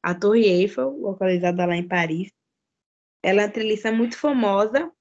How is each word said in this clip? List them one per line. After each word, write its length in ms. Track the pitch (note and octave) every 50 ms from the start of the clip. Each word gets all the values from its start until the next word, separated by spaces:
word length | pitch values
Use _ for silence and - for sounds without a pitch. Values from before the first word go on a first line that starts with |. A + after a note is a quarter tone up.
| -
A 120 | F3 F3+
Torre 300 | F3 - G3+ G#3+ A#3 A3+
Eiffel, 460 | G3+ F3+ F3 F#3+ G3+ - - B3+ C4+ C#4 D4
localizada 680 | - G3+ G3 F#3+ G3 F#3 F#3 F3+ F3 F3 F3 F3+ F3+
lá 100 | F3 E3+
em 120 | E3+ F3 F3
Paris. 440 | F3+ F3+ E3+ D#3+ D#3+ E3+ F#3+ G#3 _ _ _ _ _ _ _ _ _ _ _ _ _ _ _ _ _ _ -
Ela 180 | F#3+ F#3+ G3+ G#3
é 20 |
uma 60 | G#3
treliça 400 | G#3 A3+ A3 A3 G#3+ G#3+ - A3+
muito 260 | A3 A3+ A#3 A#3 A#3 -
famosa 760 | - D4+ C#4+ B3+ A3+ G3+ G3 G3 G#3 G#3+ A3+ C#4 E4+ E4+ _ _